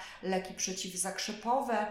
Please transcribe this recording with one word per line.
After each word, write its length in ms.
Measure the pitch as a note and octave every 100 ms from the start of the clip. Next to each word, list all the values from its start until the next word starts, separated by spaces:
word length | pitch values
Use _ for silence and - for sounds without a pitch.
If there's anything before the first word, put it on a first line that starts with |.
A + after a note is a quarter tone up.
| - -
leki 300 | F#3 F#3 F#3
przeciwzakrzepowe, 1300 | - - F3+ F#3+ F3+ F#3+ F#3 - G#3 A3+ B3+ A#3+ G#3+ G#3